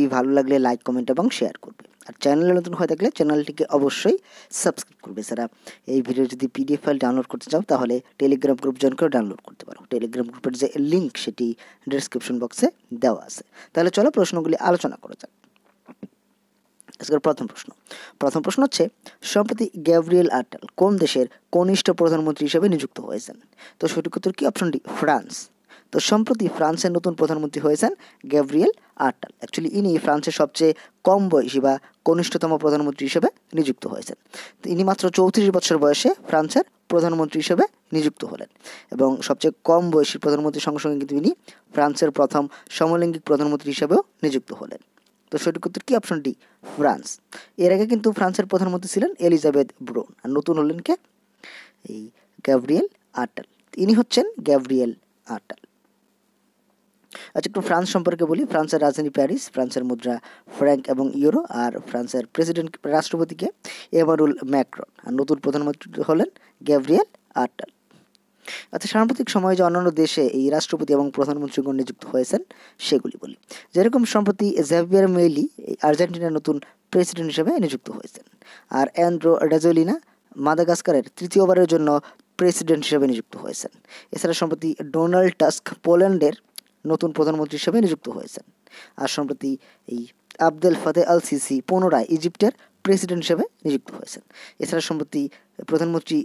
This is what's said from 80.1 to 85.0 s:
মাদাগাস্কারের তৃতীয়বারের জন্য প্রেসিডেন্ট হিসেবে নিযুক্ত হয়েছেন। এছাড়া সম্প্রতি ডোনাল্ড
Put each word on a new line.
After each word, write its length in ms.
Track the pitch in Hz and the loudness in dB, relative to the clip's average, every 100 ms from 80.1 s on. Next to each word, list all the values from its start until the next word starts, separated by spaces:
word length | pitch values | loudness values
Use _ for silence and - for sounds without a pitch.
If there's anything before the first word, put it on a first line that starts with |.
| _ _ - 143 | _ _ -4 0
মাদাগাস্কারের 580 | 160 170 170 - 143 - - | 2 2 0 2 0 0 -8
তৃতীয়বারের 500 | 180 196 185 180 175 | -2 2 4 4 4
জন্য 160 | 165 151 147 - - _ - | 4 2 0 -2 -20 _ -2
প্রেসিডেন্ট 440 | 180 175 165 156 151 | 0 0 0 0 0
হিসেবে 200 | 151 131 | 0 2
নিযুক্ত 220 | 117 - - | 0 -6 -14
হয়েছেন। 360 | - - - _ _ - - | -14 -12 -12 _ _ -20 -14
এছাড়া 200 | - 170 165 | -6 -2 -2
সম্প্রতি 300 | 165 156 160 151 147 | -2 -4 -4 -6 -4
ডোনাল্ড 380 | 160 | -2